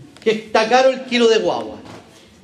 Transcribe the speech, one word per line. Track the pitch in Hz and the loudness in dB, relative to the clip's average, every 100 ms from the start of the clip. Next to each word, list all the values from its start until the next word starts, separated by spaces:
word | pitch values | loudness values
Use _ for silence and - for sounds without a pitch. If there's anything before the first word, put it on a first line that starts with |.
| - - | -20 -8
Que | 226 | -4
está | 214 - 226 220 | -4 -2 -2 2
caro | 254 262 | 4 2
el | 254 | 0
kilo | - 240 226 | -4 0 2
de | 214 | 2
guagua. | 175 120 110 - - - - - - _ | 0 -4 -8 -14 -18 -20 -20 -20 -20 _